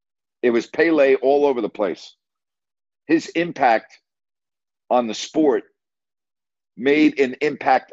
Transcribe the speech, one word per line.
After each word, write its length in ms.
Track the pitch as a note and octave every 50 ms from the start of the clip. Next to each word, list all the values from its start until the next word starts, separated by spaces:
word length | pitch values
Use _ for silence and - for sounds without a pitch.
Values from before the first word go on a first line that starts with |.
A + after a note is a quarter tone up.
| _ _ _ _ _ _ _ _ -
it 80 | A#2+
was 160 | A#2 A#2 -
Pele 480 | - - - D#3+ E3+ D#3+ D3+ C#3 C3+ C3+
all 300 | C3 B2 C3+ C#3+ C#3+ C#3+
over 160 | C#3+ C3 A#2+ G#2+
the 80 | G2
place. 440 | - - G#2 F2+ D#2 - - - - _ _ _ _ _ _ _ _ _ _ _ _ _ _ _ _ _ _
His 220 | - D#3+ E3 - -
impact 720 | - E3 F3 E3+ C#3+ - C3+ B2 A2+ G#2+ - - - _ _ _ _ _ _ _ _ _ _ _ _ _ _ _ _ _ _ -
on 160 | A#2 B2 A#2+
the 80 | A2 G#2
sport 500 | - - - - D3+ D#3 C#3+ A#2+ G2+ - _ _ _ _ _ _ _ _ _ _ _ _ _ _ _ _ _ _ _ _ _ _
made 420 | - A#2+ C#3 C#3+ D3+ D#3 D3+ D3 -
an 160 | C#3 B2 B2+ -
impact 520 | D3 D3+ C#3 - - C#3+ C3 B2 - -